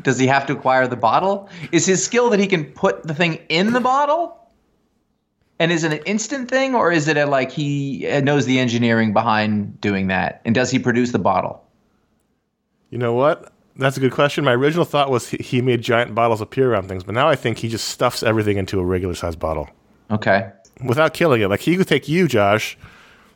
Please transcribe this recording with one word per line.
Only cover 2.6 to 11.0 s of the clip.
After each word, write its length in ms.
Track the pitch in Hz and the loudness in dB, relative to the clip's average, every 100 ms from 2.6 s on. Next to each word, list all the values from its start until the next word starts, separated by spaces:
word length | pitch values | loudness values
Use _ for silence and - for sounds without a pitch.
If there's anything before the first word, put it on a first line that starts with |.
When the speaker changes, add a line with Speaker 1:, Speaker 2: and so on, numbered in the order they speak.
| 147 | -4
Speaker 1:
put 380 | - 190 - | -2 -2 -2
the 100 | 160 | -6
thing 260 | 147 170 160 - | -2 -2 -2 -4
in 240 | 160 214 | 0 0
the 80 | 247 | 0
bottle? 580 | 247 269 294 320 339 - _ _ _ _ _ _ _ _ _ _ _ - | 0 0 0 -2 -4 -10 _ _ _ _ _ _ _ _ _ _ _ -2
And 120 | 165 | 0
is 120 | 170 | 0
it 80 | 160 | -2
an 60 | 151 - | -4 -4
instant 440 | 208 - 277 247 | -6 -4 -8 -4
thing, 260 | 262 269 247 | -2 0 0
or 160 | 170 | 2
is 160 | 170 147 | 2 2
it 100 | 147 | 2
a, 80 | 143 | 2
like, 260 | 139 127 | 0 -2
he 540 | - 143 143 139 120 80 139 | -4 -4 -2 -4 -6 -2 0
knows 220 | 135 147 127 | 2 2 2
the 140 | 131 | 0
engineering 540 | 123 117 120 113 110 | 0 0 2 2 2
behind 640 | 104 117 107 107 104 104 - | 2 2 0 0 -2 -4 -6
doing 260 | 101 98 95 | -4 -2 0
that? 340 | 92 85 - - | -2 -2 -4 -2
And 80 | |
does 160 | 117 127 | 0 0
he 100 | 131 | 0
produce 320 | 127 120 | 0 0